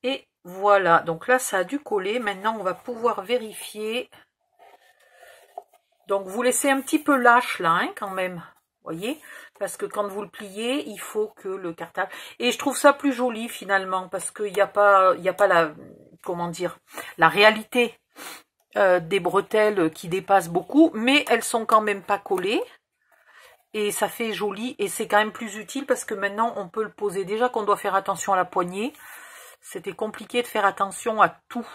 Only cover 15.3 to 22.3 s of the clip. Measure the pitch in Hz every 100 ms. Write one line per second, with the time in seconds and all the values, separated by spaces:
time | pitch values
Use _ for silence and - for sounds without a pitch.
15.3 | 180 202 175 160 156 - - - - -
16.3 | 175 170 165 175 - _ - - - 160
17.3 | 196 214 214 - 247 233 - _ - -
18.3 | - _ _ _ 208 196 180 165 196 175
19.3 | 196 190 214 214 202 160 - 170 185 -
20.3 | 196 170 175 - 285 320 214 240 294 -
21.3 | 226 - 233 220 220 214 202 - 202 -